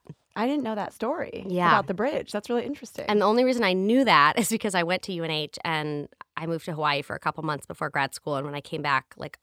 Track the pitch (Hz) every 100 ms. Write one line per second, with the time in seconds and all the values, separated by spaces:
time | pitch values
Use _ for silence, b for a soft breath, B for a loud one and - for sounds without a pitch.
0 | - - _ - 233 294 240 214 190 -
1 | 220 330 - - 196 180 175 147 - 185
2 | 240 214 - 208 - 240 226 285 240 -
3 | - 208 196 233 254 240 208 185 196 247
4 | 247 165 147 196 214 220 220 180 170 180
5 | - 175 165 156 151 - - 160 151 147
6 | 143 _ - - 165 165 - 156 151 143
7 | 135 - - - 156 143 - - 156 147
8 | 139 - - 139 143 143 - 156 147 135
9 | - - 139 -